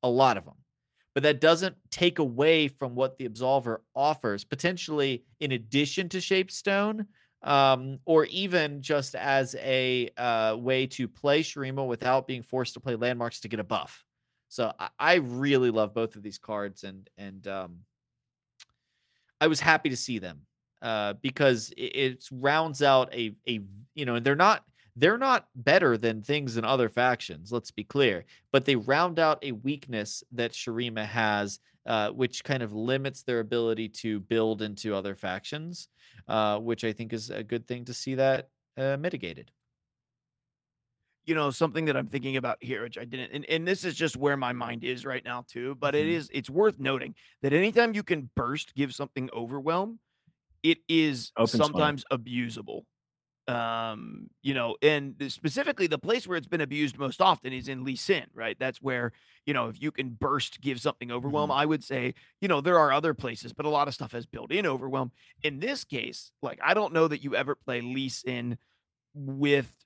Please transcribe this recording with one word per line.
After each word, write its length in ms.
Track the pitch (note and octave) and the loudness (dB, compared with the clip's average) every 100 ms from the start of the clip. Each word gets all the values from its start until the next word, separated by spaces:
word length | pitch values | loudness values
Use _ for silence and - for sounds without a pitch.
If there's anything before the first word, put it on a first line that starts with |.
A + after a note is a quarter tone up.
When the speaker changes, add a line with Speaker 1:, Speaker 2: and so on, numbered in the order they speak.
Speaker 1:
A 60 | B2+ | 2
lot 280 | B2 C3+ G#2 | 6 6 4
of 100 | - | -6
'em. 60 | - _ _ _ _ _ - | -20 _ _ _ _ _ 2
But 80 | |
that 180 | D3 C#3 | 2 6
doesn't 340 | D#3+ E3 F#3 - _ | 6 6 2 -6 _
take 280 | - F3 F3 | 2 2 2
away 480 | C#3+ A#2 D3+ E3 D3 | -2 2 4 6 4
from 280 | C3+ C3 B2 | -2 -8 0
what 220 | C3 C3 | -2 -2
the 100 | B2+ | -10
Absolver 520 | A2 C3 C3+ A#2+ A2+ _ - | -4 2 2 2 -6 _ 0
offers, 480 | C#3+ D3+ A#2 G2+ - | 0 2 -2 -4 -6
potentially 800 | C#3 F3 F3+ - D3+ C#3 A#2+ _ _ | -2 -2 -2 -6 -2 0 -2 _ _
in 120 | D3 | -4
addition 560 | B2+ G#2+ C3+ C#3+ - F3+ | -4 0 0 0 -2 -4
to 120 | F#3+ | -4
Shapestone, 840 | - F#3+ F#3 - - G3 G#3 G#3+ G3+ _ _ _ | 0 0 0 -4 0 0 0 -2 -8 _ _ _
um, 580 | - C#3+ C3+ C3 C3 C3+ - | 2 6 6 4 0 -10 4
or 200 | D#3+ D3+ | 4 4
even 560 | F3+ G3 F3+ D3+ C#3+ | -2 0 0 0 -4
just 340 | C3 D3 C3+ - | -2 -2 -2 -6
as 400 | G2 C3+ B2+ - | 2 2 2 -4
a, 540 | C3+ C3 B2+ B2+ A#2 - | 0 2 2 0 0 -2
uh, 380 | A#2+ A2+ A2 A2 | 0 2 2 0
way 280 | B2 C3 C3 | 0 2 0
to 200 | - A#2+ | -2 -6
play 340 | - C#3+ C#3+ | -2 2 2
Shurima 440 | D#3 D3 C3 C3+ C3 | 2 -6 -6 -4 -4
without 400 | A#2 B2 C3 C3 | -2 2 2 0
being 160 | B2+ | -8
forced 300 | A2 C3 A#2+ - | -4 -2 -2 -6
to 40 | |
play 160 | C3+ A#2 | -6 -2
landmarks 440 | A#2+ B2 A#2+ - | 0 0 -4 -6
to 60 | G#2+ | -8
get 100 | A2 | -6
a 40 | |
buff. 420 | G2+ G#2 - - _ _ _ _ _ | -2 -2 -4 -14 _ _ _ _ _
So 240 | - A2+ - | -4 -4 -4
I, 100 | F#2+ _ | -10 _
I 140 | D3+ F3 | 4 4
really 560 | C3 B2 C#3 C#3 B2 | 4 -2 2 4 4
love 220 | A2 G#2+ | 4 0
both 220 | A2 A2+ G#2+ | 0 -4 -6
of 60 | |
these 140 | G#2 G2+ | -14 -14
cards, 460 | - G#2+ G2+ G2 | -8 -6 -6 -10
and, 260 | G2 F#2+ F#2+ _ | -16 -16 -20 _
and, 300 | G2 G2 F#2+ | -16 -14 -10
um, 380 | F#2+ F2+ F2 - _ _ _ _ _ _ _ - _ _ _ _ _ _ _ | -8 -10 -14 -20 _ _ _ _ _ _ _ -20 _ _ _ _ _ _ _
I 60 | D#3 | 2
was 120 | D3+ | 4
happy 280 | D#3 D#3 D#3 | 4 4 4
to 60 | B2+ | -4
see 220 | - A#2 | -4 -6
them, 260 | F2+ D2 _ _ _ _ | -6 -14 _ _ _ _
uh, 320 | A#2 A2 G#2 | -4 -2 -2
because 580 | G2+ C3+ B2+ C#3+ A#2+ G#2+ | -4 -6 4 4 4 0
it, 240 | - A#2+ - | -8 -6 0
it 320 | C3+ B2+ - | -2 -2 -14
rounds 500 | C3 C#3 D3+ D#3+ C3+ | -2 2 2 0 4
out 300 | C#3+ C3+ B2+ | 6 6 4
a, 220 | A#2+ A2+ G#2 - | -2 -6 -6 -6
a, 140 | A2+ G2 G2 B2 - | -6 -6 -16 -16 -6
you 100 | C3 | -2
know, 100 | A#2+ | 0
and 100 | B2 | 2
they're 100 | C#3+ | 6
not, 300 | F#3+ G#3 _ _ _ - | 6 4 _ _ _ 4
they're 200 | D3+ A#3 | 4 4
not 300 | C4+ B3 - C3 | 2 2 0 -2
better 420 | A#2+ F3 E3 A2+ | 4 6 6 4
than 240 | A#2 A2 | 2 -2
things 340 | G#2 D3 C3+ A#2 | -2 -2 0 -2
in 80 | A2+ | 0
other 240 | C3+ A#2 | 2 2
factions, 640 | - B2 B2 - D#2 F#2 | 2 2 2 -4 -12 -6
let's 180 | B2+ - | -8 -6
be 140 | - G#2 | -12 -6
clear, 400 | C#3 C3+ F#2 - - _ | 2 4 2 -8 -20 _
but 140 | C#3 C#3 | 2 4
they 100 | B2+ | 0
round 420 | A2 C#3+ F3 E3 | 2 2 2 4
out 220 | D#3+ D3+ | 2 2
a 100 | C#3 | -4
weakness 720 | A2+ B2+ D3 C#3 A#2 G#2 - - | -6 -6 -6 -6 -6 -6 -10 -10
that 180 | A#2+ A#2 | -4 -4
Shurima 540 | - - A2+ B2 A2 G#2+ | -4 -6 -4 -4 -4 -4
has, 540 | A2+ A2 G#2 G2+ - _ _ - | 0 2 2 0 -6 _ _ -2
uh, 240 | A2+ G#2+ | 0 0
which 340 | A2+ B2+ - | -2 -4 -4
kind 180 | - C3+ | -4 -4
of 120 | A2+ | -4
limits 500 | G#2+ A#2 C3+ C3+ C3 | -4 -2 -2 -2 -8
their 160 | - A#2+ | -4 -2
ability 480 | A2 A#2+ A2+ A2 A2 | 0 0 0 0 -4
to 300 | - A2+ G#2+ | -6 -4 -4
build 420 | F#2+ A2+ A2 G#2+ | 0 2 2 0
into 320 | G#2+ G2+ A2 | -6 -6 -4
other 220 | G2+ G2 G2 | -4 -4 -6
factions, 720 | F#2+ F#2 - D3 E3 F3 - _ - - - | -6 -8 -8 -10 -10 -14 -18 _ -20 -20 -4
uh, 320 | A2 G#2+ G#2 | 0 2 0
which 240 | A#2 A#2 | -2 -2
I 80 | A2+ | -4
think 220 | G#2 A2+ | -6 -6
is 160 | A2+ A2 | -8 -8
a 140 | G#2 | -10
good 220 | G#2+ A#2+ A#2 | -6 -6 -6
thing 200 | B2 A#2+ | -10 -10
to 80 | |
see 220 | B2 - C3 | -10 -6 2
that, 340 | C3+ C3 - _ _ - | 2 2 -2 _ _ -6
uh, 220 | C3+ C#3 | -4 -2
mitigated. 540 | E3 D#3 F2+ D2 A#1 _ _ _ _ _ _ _ _ _ _ _ _ _ _ _ _ _ - | -4 -6 -10 -12 -18 _ _ _ _ _ _ _ _ _ _ _ _ _ _ _ _ _ -2
Speaker 2:
You 100 | D#3+ | 0
know, 160 | C#3+ | 0
something 340 | B2+ E3 D#3 D#3 | 0 0 0 0
that 100 | C3 | 0
I'm 120 | A#2 | -2
thinking 300 | C#3 C3 C3+ | -6 -4 -4
about 200 | B2 A2 | -2 -4
here, 200 | B2 B2 | -6 -8
which 160 | A#2 A2 | -8 -10
I 80 | A#2+ | -12
didn't, 260 | C3 B2 | -10 -10
and, 140 | C#3+ D3 | -10 -2
and 220 | D#3+ E3+ | -2 0
this 180 | F#3+ F#3 | -2 -2
is 80 | D#3+ | -2
just 220 | D#3+ C3 | -2 0
where 180 | C#3+ C#3 | 0 0
my 160 | B2+ | -2
mind 320 | B2 A#2 A#2 | -4 -6 -6
is 220 | A#2 B2 B2+ | -6 -6 -6
right 180 | B2+ | -8
now 220 | A#2+ B2 A#2+ | -6 -10 -10
too, 280 | A#2 B2+ C#3 | -8 -8 -2
but 180 | C#3+ | 0
it 140 | D3 D#3 | 2 2
Speaker 1:
Mm-hmm. 20 | |
Speaker 2:
is, 200 | E3+ C#3 | 0 -2
it's 160 | C3+ B2+ | -6 -4
worth 300 | C#3+ G#3+ C#3+ | 2 2 2
noting 340 | C3+ C3+ B2+ - - _ | -2 0 -4 -12 -20 _
that 120 | C#3 | 2
anytime 400 | D3+ G3+ A3 A#3 | 4 6 6 4
you 100 | G#3 | 2
can 260 | G3+ E3+ B2+ - | -2 -2 -2 -4
burst, 380 | A#2+ D3 - | -2 -4 -6
give 220 | - C#3 B2 | -4 -4 -4
something 340 | C#3 - B2+ | -8 -6 -6
overwhelm, 680 | A#2 A#2+ C#3 C#3 E3+ G#3 A3+ _ _ _ _ _ _ | -6 -8 -4 -2 -2 -2 -8 _ _ _ _ _ _
it 160 | D#3 E3 - | 2 2 4
is 420 | D#3+ D#3 B2+ - - | 4 4 0 -6 2
Speaker 3:
Open 240 | A2+ A#2+ | 2 4
swing. 20 | |
Speaker 2:
sometimes 420 | D3+ D3+ D3+ C#3+ - | 2 4 2 0 -4
abusable. 720 | C3 A#2 B2 A#2 A2 G#2+ A2 - _ _ _ _ _ - | -4 -2 -4 -4 -6 -10 -12 -12 _ _ _ _ _ -6
Um, 840 | A#2+ A#2 A2+ A2+ A2 A#2+ - - _ | -2 -2 -2 -4 -8 -12 -16 -18 _
you 100 | C#3 | -4
know, 240 | C3+ A#2 - | -2 -2 4
and 340 | D3+ D3+ C#3 - | 4 4 -2 -10
the, 120 | C#3 | -10
specifically 580 | - D#3+ F#3 - - F3 | -4 -4 -2 -2 0 0
the 100 | D3+ | -2
place 280 | E3+ A#3+ F#3+ | 0 -2 -2
where 100 | F3 | -6
it's 100 | B2+ | -4
been 140 | E3+ | -4
abused 380 | C#3+ D3 D3 B2 | -2 -2 -2 -2
most 220 | C3+ - | -8 2
often 300 | F#3 E3 B2+ | 4 4 -2
is 160 | B2+ B2 | -8 -8
in 160 | C3+ | -8
Lee 120 | C3 B2+ | -6 -6
Sin, 320 | - F3+ - - | 0 -2 -2 -8
right? 220 | A2+ - | -6 -4
That's 220 | C3 B2 | -6 -4
where, 300 | C3+ B2+ A#2+ - _ _ - | -4 -2 -4 -6 _ _ -2
you 80 | C3+ | -2
know, 140 | A#2 | -2
if 120 | A2 | -4
you 100 | D3 | -6
can 200 | - C3 | -4 -6
burst, 500 | A2+ C3+ C#3 - - | -4 -2 0 -2 -4
give 180 | C3+ B2+ | -6 -2
something 320 | D3 - A#2+ | -4 -4 -8
overwhelm, 380 | A#2+ C#3 D3 D3 | -6 -2 -2 0
Speaker 1:
Mm-hmm. 100 | C3+ | 2
Speaker 2:
I 60 | D3+ | 2
would 180 | D3+ | 0
say, 300 | - C3+ B2 - _ _ | -2 -4 -4 -6 _ _
you 60 | G3 | 0
know, 140 | D#3 | 2
there 160 | D3 F3 | 6 6
are 140 | D3+ | 6
other 220 | C#3 D#3+ C3+ | 4 2 -2
places, 380 | B2+ A2+ A#2+ | -6 -8 -14
but 120 | - D3+ | -6 0
a 40 | |
lot 180 | D3 C#3+ | 2 0
of 80 | B2+ | -2
stuff 160 | B2 | -8
has 160 | A#2 A#2 | -8 -10
built 240 | A2 A#2 | -12 -4
in 160 | E3+ F#3+ | 0 0
overwhelm. 440 | C3 C3 C3 B2+ _ _ _ | -2 -2 -2 -4 _ _ _
In 160 | D3+ C#3 | -4 -4
this 240 | G#3 C#4 | -4 -4
case, 480 | - C3 - - - _ | -6 -6 -6 -10 -18 _
like, 160 | C3+ - | -10 -2
I 120 | C#3+ G3 | 2 2
don't 180 | G#3 | 2
know 140 | D#3+ D#3+ | 2 2
that 160 | D3 | 0
you 120 | C#3 A#2 | -2 -2
ever 200 | C3+ C#3+ | -2 -4
play 260 | - B2 | -4 -6
Lee 280 | A#2+ C3 C3 | -4 -4 -4
Sin 500 | B2 - B2 A#2+ A#2+ _ _ _ _ _ D3 | -6 -6 -6 -6 -8 _ _ _ _ _ -14
with 600 | C3+ C3+ C#3+ C#3+ C3 _ | -10 -2 2 2 2 _